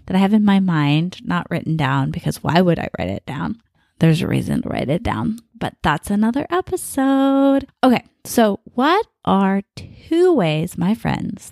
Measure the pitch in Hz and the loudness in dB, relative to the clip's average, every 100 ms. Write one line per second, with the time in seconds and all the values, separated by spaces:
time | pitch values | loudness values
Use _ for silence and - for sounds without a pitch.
0 | - 185 196 214 208 196 185 156 143 151 | -4 0 4 4 4 4 2 2 2 2
1 | 175 - - 175 - 165 - 160 135 135 | 0 -6 -6 -6 -4 -6 -4 -2 0 0
2 | 143 165 156 - 160 160 180 160 - - | -2 -4 -6 -4 0 2 2 0 -2 -6
3 | 180 196 - - 165 - _ _ _ - | -6 -6 -8 -8 -8 -10 _ _ _ 0
4 | 165 160 - 135 - - - - 120 - | 2 2 0 -2 -2 -4 -4 -4 -4 -4
5 | 233 104 120 226 - 233 143 - 165 147 | -4 -4 -4 -6 -12 -10 -10 -4 -2 -2
6 | - 208 220 269 - 359 - 370 - - | -2 0 0 -2 -2 -4 -4 -6 -6 -2
7 | 269 269 269 269 277 269 269 _ 262 220 | 0 2 2 4 4 2 -2 _ 2 2
8 | - _ - - 220 196 - - 285 381 | -2 _ -4 2 2 0 -6 -2 2 2
9 | 453 _ - 190 196 196 - - - - | -2 _ 0 2 2 0 -4 -14 -20 -14
10 | - 330 370 302 160 156 175 - 175 226 | -2 2 4 4 2 0 -4 -2 -2 0
11 | - - - - - | -2 -4 -6 -10 -14